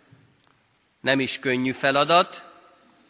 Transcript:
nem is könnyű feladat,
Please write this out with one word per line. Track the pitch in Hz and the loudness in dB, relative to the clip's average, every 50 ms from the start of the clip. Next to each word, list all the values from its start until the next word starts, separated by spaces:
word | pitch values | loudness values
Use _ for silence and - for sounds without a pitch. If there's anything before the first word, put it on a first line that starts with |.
| _ _ - - _ _ _ _ _ _ _ _ _ _ _ _ _ _ _ _ | _ _ -20 -20 _ _ _ _ _ _ _ _ _ _ _ _ _ _ _ _
nem | - 127 135 135 | -2 0 0 0
is | 131 120 - - | 0 -2 -6 -4
könnyű | - 135 127 127 127 131 | -4 -2 -2 -2 -2 -4
feladat, | 127 - - 139 135 143 147 143 170 175 190 - - - - - - - - - _ _ _ _ _ _ _ | -4 -2 -2 0 2 2 2 4 4 4 2 0 -6 -16 -20 -20 -20 -20 -20 -20 _ _ _ _ _ _ _